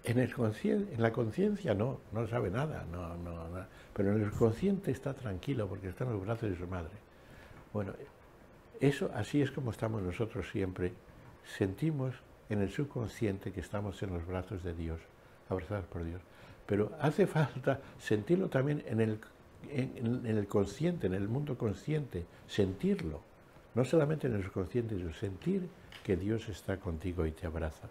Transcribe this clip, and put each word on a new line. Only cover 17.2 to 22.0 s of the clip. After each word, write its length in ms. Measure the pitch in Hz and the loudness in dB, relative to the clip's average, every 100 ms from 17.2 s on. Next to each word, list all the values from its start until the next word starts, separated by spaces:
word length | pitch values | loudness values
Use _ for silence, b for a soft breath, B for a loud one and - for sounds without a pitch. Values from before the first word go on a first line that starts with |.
| 180 | 4
falta 540 | 156 139 127 - 131 B B | 4 2 2 0 0 B B
sentirlo 500 | - 107 104 175 185 | 2 2 4 2 4
también 360 | 131 139 147 - | 2 2 0 0
en 140 | 110 | 2
el, 180 | 110 107 - - - - - | 2 2 -8 -20 -20 -18 -6
en, 560 | - 131 - 113 123 117 | -2 -2 -2 0 0 2
en 100 | 110 | 2
el 100 | 101 | 4
consciente, 600 | 107 98 - 165 175 101 | 4 4 2 0 2 0
en 80 | |
el 140 | 92 101 | 0 0
mundo 280 | 123 147 127 | 0 -2 -2
consciente, 680 | 117 95 - 151 | -2 -2 -2 -2